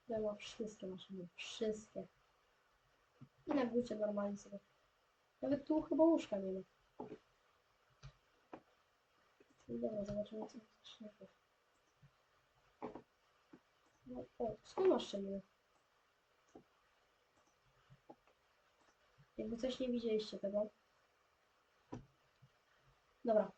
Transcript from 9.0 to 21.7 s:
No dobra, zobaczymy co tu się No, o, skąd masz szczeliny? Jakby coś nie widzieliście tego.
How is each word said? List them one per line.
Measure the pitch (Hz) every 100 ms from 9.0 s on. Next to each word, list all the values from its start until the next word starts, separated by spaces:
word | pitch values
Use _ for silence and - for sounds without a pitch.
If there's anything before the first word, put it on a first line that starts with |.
| _ _ _ _ - _ -
No | 233
dobra, | 233 208 202
zobaczymy | 208 208 220 214
co | 240
tu | - _
się | - - 214 - 196 _ _ _ _ _ _ _ - _ _ _ _ _ _ _ - - - _ _ _ _ - _ _ _ _ 247
No, | 247 247 -
o, | 233 220
skąd | - - 381
masz | 247 -
szczeliny? | 196 196 196 - _ _ _ _ _ _ _ _ _ _ - - _ _ _ _ _ _ _ _ _ _ _ _ - - - _ _ _ _ _ _ - _ _ - - -
Jakby | 220 240
coś | 254 247
nie | 254
widzieliście | 240 226 214 - 202
tego. | 196 208 214 _ _ _ _ _ _ _ _ _ _